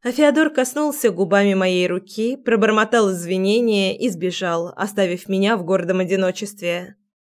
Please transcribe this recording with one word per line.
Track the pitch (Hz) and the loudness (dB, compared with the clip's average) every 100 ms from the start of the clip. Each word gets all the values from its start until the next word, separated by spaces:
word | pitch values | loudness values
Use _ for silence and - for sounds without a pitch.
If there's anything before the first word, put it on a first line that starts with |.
А | 240 | -4
Феодор | 247 294 285 311 | 2 4 4 2
коснулся | 311 254 294 302 294 240 | 0 -2 -2 -4 0 -2
губами | 175 185 202 202 | 0 2 4 4
моей | 190 185 180 180 | 2 2 2 0
руки, | 180 202 - 226 269 | -2 -6 -6 -4 -4
пробормотал | 240 226 214 214 214 240 202 | 0 2 4 2 2 2 2
извинения | 185 170 185 190 220 233 208 190 - | 0 -4 -2 2 2 2 2 0 -2
и | - | -4
сбежал, | 175 180 175 185 170 170 - | -2 -6 -4 -4 -4 -6 -6
оставив | 202 202 190 180 202 | -6 -2 -2 -2 -4
меня | 190 196 220 | 0 0 0
в | |
гордом | 170 190 175 185 | 0 -2 0 -2
одиночестве. | 180 190 190 190 202 - 175 175 185 - _ _ _ | 0 0 -2 -2 -10 -8 -6 -6 -8 -20 _ _ _